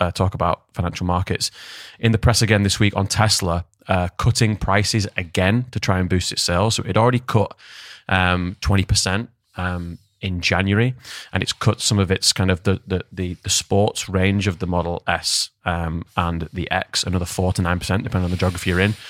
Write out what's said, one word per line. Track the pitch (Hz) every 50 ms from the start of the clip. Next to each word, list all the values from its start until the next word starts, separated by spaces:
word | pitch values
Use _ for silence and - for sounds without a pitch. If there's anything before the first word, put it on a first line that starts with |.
uh, | 90 87 87
talk | - 95 92 -
about | - 87 85 - - _ _ -
financial | - 87 85 80 - 92
markets, | 90 87 90 95 - - - - - - - - - - - - - - -
in | - 113 110
the | 104
press | - - 113 -
again | 117 104 110 101 101
this | 98 - -
week | 107 101 -
on | 98 98
Tesla, | 95 - - 110 107 - - - 87 85 87 87 - _ _ _
uh, | - 95 92 90 90 -
cutting | - - 120 110 - 120 110 107
prices | 92 - - 95 101 104 - - 110 98 95 - -
again | 92 82 - - 92 95 107 123 123 - -
to | -
try | - - 95 92
and | 90 87
boost | 92 92 90 - -
its | - -
sales. | - 87 87 98 - 104
So | - -
it | 110 92
already | 107 113 123 123 123
cut, | 127 - - 113 101 - - - - - - - - - - - - -
um, | 95 92 90 87 90 90 87 87 92 - -
twenty | - 98 98 95
percent, | - 104 95 - 95 92 101 120 - _ _ _ _ _ -
um, | 92 90 90 90 85 85 85 - _ _ _ _ -
in | 95 92 90
January, | 85 - 95 87 95 98 101 104 117 127 127 - - - - - - - -
and | 95 95
it's | - -
cut | - - 110 101 -
some | - - 110 101
of | 98 87
its | 95 - - - -
kind | - 98 92
of | 92 87 -
the, | 101 95 87 -
the, | - 95 90 - - -
the, | - 92 90 90 - -
the | 98
sports | - - - - 98 98 104 113 - - - -
range | 92 95 92 98 98 101 95
of | 101 87 80
the | 92
Model | 87 90 87 82 85 85 - -
S, | - 85 82 - - - - - - _ _ -
um, | 92 87 85 85 82 80 82 82 - _
and | - 90 85 85 82 82 78 -
the | 90 82 -
X | - 92 - - - - -
another | - 90 92 87
four | - - - 92 90 92
to | - 90
nine | 85 90 87
percent, | - - 90 98 -
depending | - - 92 90
on | 87
the | 90
geography | 87 90 90 87 87 - 92
you're | 87 90
in. | 95 101 110 - - -